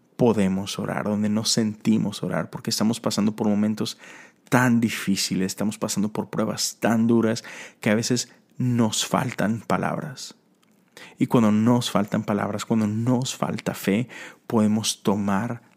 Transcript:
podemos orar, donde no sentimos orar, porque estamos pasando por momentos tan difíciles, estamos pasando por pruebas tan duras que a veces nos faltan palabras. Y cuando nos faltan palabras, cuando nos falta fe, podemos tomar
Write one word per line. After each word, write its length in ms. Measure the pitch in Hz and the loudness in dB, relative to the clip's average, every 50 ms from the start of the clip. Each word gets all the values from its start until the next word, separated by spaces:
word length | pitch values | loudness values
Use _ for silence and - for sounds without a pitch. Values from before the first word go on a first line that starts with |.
| _ _ _ - | _ _ _ 2
podemos 600 | 123 117 101 110 98 95 95 95 104 - - - | 4 4 4 4 2 2 2 0 -4 -6 -6 -6
orar, 280 | 104 98 92 - - | -4 -4 -4 -4 -2
donde 240 | 104 104 101 107 104 | -2 -2 0 0 0
no 160 | 104 110 113 | 0 0 0
sentimos 760 | - - 120 113 107 104 - - 113 110 110 107 98 - - | 0 0 0 0 -2 -2 -2 0 2 2 2 2 -2 -4 -6
orar, 280 | - 92 95 80 - - | -6 -4 -2 -4 -4 -6
porque 200 | - - - 117 | -10 -10 -6 -6
estamos 300 | - - 107 110 117 - | -2 0 0 0 0 0
pasando 360 | - 113 - 104 101 107 107 | -2 -2 0 0 0 0 0
por 120 | - 110 107 | 0 0 0
momentos 500 | 104 104 107 107 107 107 110 - - _ - - - - - - _ _ _ - | 2 2 0 0 -2 -2 -6 -8 -8 _ -18 -20 -20 -20 -20 -20 _ _ _ 0
tan 320 | 131 123 127 123 117 117 | 2 4 4 6 4 4
difíciles, 680 | 117 107 - - - - 98 - - - 98 90 95 95 | 2 0 -2 -2 -2 -2 -2 0 0 -2 0 0 -2 -2
estamos 300 | - - 101 107 - - | -2 -4 -4 -4 -4 -4
pasando 340 | 101 104 - 101 101 104 | -4 -4 -2 -2 -2 -2
por 180 | - 107 98 - | -2 -4 -6 -4
pruebas 480 | - 110 110 107 104 - - - - - | -2 -2 -2 -2 -2 -4 -4 -6 -4 0
tan 280 | - 110 117 113 113 117 | 0 2 4 4 4 4
duras 360 | 117 117 110 110 110 - - - - - - - - - | 4 4 4 4 0 -2 -6 -12 -16 -16 -18 -18 -16 -4
que 120 | - 113 | 0 2
a 40 | 104 | 2
veces 380 | 113 117 - 127 120 - - - _ _ _ _ - | 2 2 0 0 -2 -2 -6 -12 _ _ _ _ -2
nos 480 | 127 123 120 117 117 107 - - - | 0 0 2 4 2 2 2 -2 -2
faltan 560 | - - 95 - 123 - - 101 101 117 110 | 0 0 0 0 -2 -2 -2 -2 -2 -2 -4
palabras. 760 | - - 95 90 90 80 80 - - 156 135 - - - - _ _ _ _ _ _ _ _ _ _ _ _ - - - - - | -2 -2 -2 0 0 -2 -4 -4 -6 -10 -12 -12 -14 -16 -16 _ _ _ _ _ _ _ _ _ _ _ _ -20 -20 -16 -4 -4
Y 100 | 131 - | -2 2
cuando 240 | - 127 110 104 | 4 4 4 6
nos 380 | 104 107 110 120 123 120 127 - | 4 4 4 4 2 2 0 0
faltan 320 | - 101 101 - - 110 107 | -2 -2 -2 0 -2 -4 -2
palabras, 420 | - 104 101 104 101 104 104 - | 0 -2 -2 -2 -4 -4 -6 -2
cuando 220 | - 117 110 107 104 | 0 0 2 2 0
nos 480 | 107 113 117 127 127 120 131 - - | 0 0 0 2 2 0 0 -4 -4
falta 380 | - - - - - - - - | -4 -4 -4 -4 -4 -4 -6 -6
fe, 360 | - - 101 98 110 123 - - - - - - _ _ - | -4 -2 0 0 0 -2 -4 -10 -18 -18 -18 -20 _ _ -2
podemos 560 | 123 110 107 104 107 113 107 - - - - | 2 2 2 4 2 0 -2 -4 -6 -2 -2
tomar 580 | 110 98 104 101 101 98 95 117 120 117 117 - _ _ | -2 0 0 0 -2 -2 -2 -2 -4 -6 -10 -12 _ _